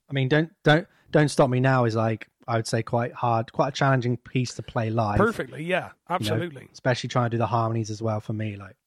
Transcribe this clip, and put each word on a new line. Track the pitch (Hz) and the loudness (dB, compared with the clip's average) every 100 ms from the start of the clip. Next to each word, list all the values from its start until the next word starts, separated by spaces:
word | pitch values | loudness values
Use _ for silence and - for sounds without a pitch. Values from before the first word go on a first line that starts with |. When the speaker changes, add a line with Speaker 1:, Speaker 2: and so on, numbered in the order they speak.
| _ | _
Speaker 1:
I | |
mean, | 139 131 | -2 2
"Don't, | 151 165 - | 4 2 0
don't, | 151 151 196 _ _ | 2 2 2 _ _
don't | 156 147 | 2 4
stop | - 139 | 4 4
me | 127 | 4
now" | 131 131 | 4 4
is, | 120 | 2
like, | 110 110 110 - _ - | 2 0 -2 -8 _ -4
I | 117 | -4
would | 113 | 0
say | 117 | -2
quite | - 120 123 | 0 -2 -2
hard, | - 120 113 113 | -4 0 0 -2
quite | - - | -2 -2
a | |
challenging | - 139 131 120 120 | 0 2 2 0 -4
piece | - 131 120 | -4 -4 -4
to | - | -6
play | - 127 110 | -8 -4 -2
live. | 113 107 104 | 0 0 2
Speaker 2:
Perfectly, | 220 214 135 127 | 0 0 -8 -10
yeah, | 165 180 107 | -4 -4 -4
Speaker 1:
You | |
know, | - - | -12 -6
Speaker 2:
absolutely. | 175 104 110 175 135 - | -4 -2 -4 -4 -10 -18
Speaker 1:
especially | - 135 120 123 | -6 -2 -2 -2
trying | 127 120 | 0 0
to | |
do | 113 | 0
the | 110 | 0
harmonies | 117 113 113 107 | 0 0 -2 -4
as | 107 | -6
well | 110 107 | -4 -4
for | - | -4
me. | 107 107 101 | -6 -6 -8
Like, | 95 - | -14 -20